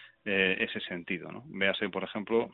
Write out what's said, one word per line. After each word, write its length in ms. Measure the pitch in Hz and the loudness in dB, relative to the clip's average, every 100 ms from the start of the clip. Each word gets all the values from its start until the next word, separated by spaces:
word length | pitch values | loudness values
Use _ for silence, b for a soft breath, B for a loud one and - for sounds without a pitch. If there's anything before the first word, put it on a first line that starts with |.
| B B - | B B 0
eh, 320 | 98 95 95 | 4 4 4
ese 220 | 110 110 | 0 -2
sentido, 500 | - 90 85 90 80 | -6 -6 -4 -6 -6
¿no? 120 | 90 127 | -10 -10
Véase, 400 | 95 98 95 101 | 0 2 2 -2
por 160 | 95 | -2
ejemplo, 460 | 92 110 95 113 120 | -4 -6 2 2 2